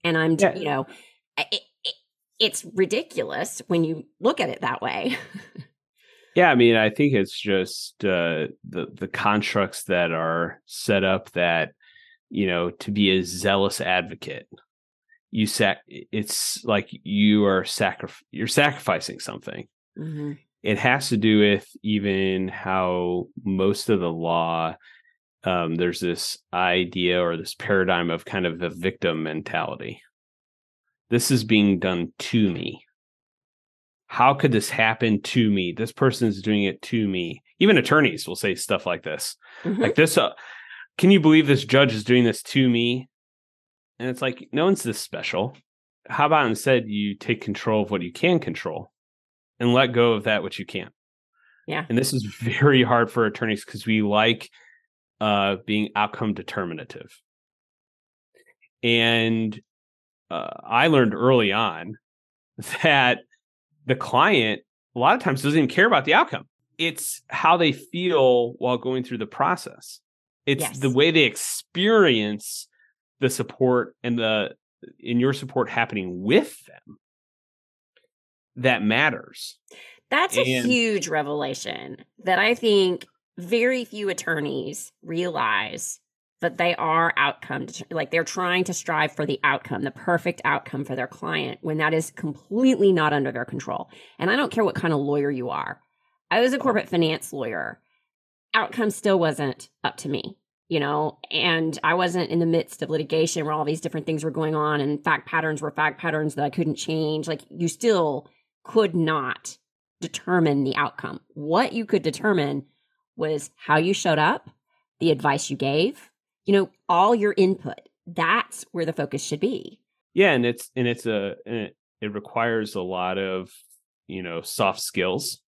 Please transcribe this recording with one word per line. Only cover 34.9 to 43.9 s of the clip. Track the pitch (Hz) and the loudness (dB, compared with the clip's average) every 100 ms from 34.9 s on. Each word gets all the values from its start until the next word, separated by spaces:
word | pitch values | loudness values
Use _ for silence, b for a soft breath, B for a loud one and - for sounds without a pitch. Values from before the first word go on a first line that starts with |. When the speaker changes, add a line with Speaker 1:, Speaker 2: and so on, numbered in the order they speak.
| 110 113 104 | 2 2 2
Speaker 2:
to | - - 110 | 0 2 4
me? | 101 90 78 | 2 0 -4
This | 113 | -8
person | - 131 - 117 | 2 0 2 0
is | 98 | 0
doing | 101 104 | 0 2
it | 98 95 | 0 -2
to | - 117 104 | -4 -2 -2
me. | 92 85 131 _ _ | -2 -6 -8 _ _
Even | 196 180 | 4 4
attorneys | - 151 131 82 - | 4 4 4 0 -10
will | 87 | -4
say | 104 | -4
stuff | 90 - 95 92 | -4 -2 -2 -2
like | 85 | -6
this. | - 76 - - B B | -6 -8 -8 -12 B B
Speaker 1:
Mm-hmm. | 175 196 | -6 -2
Speaker 2:
Like | 107 - | 0 4
this, | 165 - | 4 4
uh, | 123 - B B B B B - | 0 -4 B B B B B 2
"Can | 180 | 6
you | 196 | 8
believe | 156 156 143 | 8 6 6
this | 139 | 2
judge | 139 135 139 | 4 4 4
is | 110 | 2
doing | 104 123 | 2 4
this | 120 107 | 4 0
to | - 139 127 | -2 2 4
me?" | 120 120 127 131 _ _ _ _ _ _ _ _ | 4 0 -2 -8 _ _ _ _ _ _ _ _